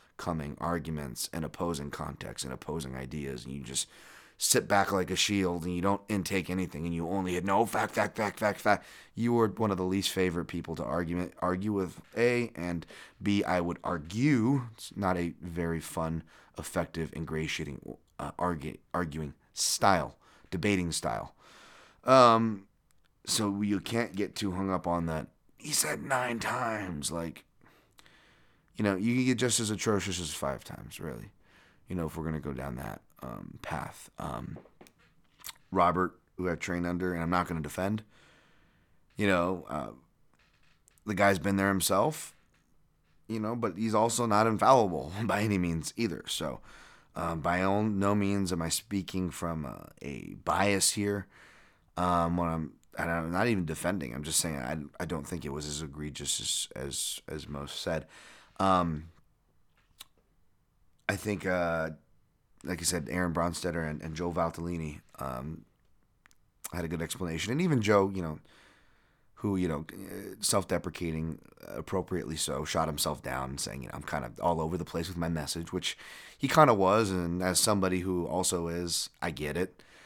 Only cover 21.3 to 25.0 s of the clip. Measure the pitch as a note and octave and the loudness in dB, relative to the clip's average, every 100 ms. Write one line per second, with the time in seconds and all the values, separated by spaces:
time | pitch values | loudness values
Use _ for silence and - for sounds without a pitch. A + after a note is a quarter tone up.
21.3 | - - - - - - _ B2 C3 A#2+ | -14 -20 -20 -20 -20 -20 _ 6 10 10
22.3 | A2+ A2+ G2+ G2 _ _ _ _ _ - | 8 4 -2 -10 _ _ _ _ _ -2
23.3 | - G#2 G2+ G#2 G2 E2+ A#2 G#2+ F#2+ G2 | 0 2 2 2 0 0 -2 -2 -2 -4
24.3 | - G2 F2+ F#2+ F#2 F2 F2 | -2 -2 0 0 0 0 0